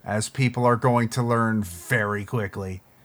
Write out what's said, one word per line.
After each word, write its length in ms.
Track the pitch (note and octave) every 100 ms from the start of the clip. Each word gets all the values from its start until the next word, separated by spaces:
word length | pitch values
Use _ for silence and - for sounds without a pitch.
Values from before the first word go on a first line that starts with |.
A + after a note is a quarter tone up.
as 240 | - G#2+ -
people 360 | - B2 B2 A#2+
are 100 | A2+
going 320 | C3 A#2+ A2+
to 120 | B2+
learn 400 | A#2+ A#2 A2+ A2
very 640 | F#2 F2 - B2 G#2 G2+
quickly. 560 | G2+ A#2+ G2 G#2 F#2+ F#2 - _